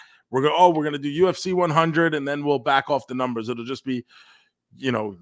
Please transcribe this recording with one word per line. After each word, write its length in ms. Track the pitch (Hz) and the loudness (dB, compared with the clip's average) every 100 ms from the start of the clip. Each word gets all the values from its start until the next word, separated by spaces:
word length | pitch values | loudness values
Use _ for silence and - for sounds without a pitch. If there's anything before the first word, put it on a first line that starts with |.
| - _ _ | -20 _ _
We're 120 | 127 | -2
go-, 120 | 143 156 | 0 4
"Oh, 140 | 180 | 4
we're 140 | 156 | 4
gonna 140 | 151 147 | -2 -4
do 120 | 143 | -4
U 200 | 147 185 | 2 2
F 80 | - | 0
C 140 | 185 | -2
one 160 | 180 175 | 0 2
hundred, 440 | 151 165 160 165 | 2 2 2 2
and 140 | 151 139 | 0 -2
then 180 | 147 143 | -4 0
we'll 140 | 143 | 0
back 300 | 123 135 - | 2 0 2
off 180 | 139 - | -2 -4
the 80 | 127 | -4
numbers. 340 | 127 117 110 | -4 -4 -6
It'll 160 | 120 117 | -6 -6
just 200 | 131 - | -8 -6
be, 200 | 127 - - - _ _ _ _ - | -6 -8 -18 -20 _ _ _ _ -8
you 140 | 131 | -4
know, 260 | 120 107 92 | -2 -4 -6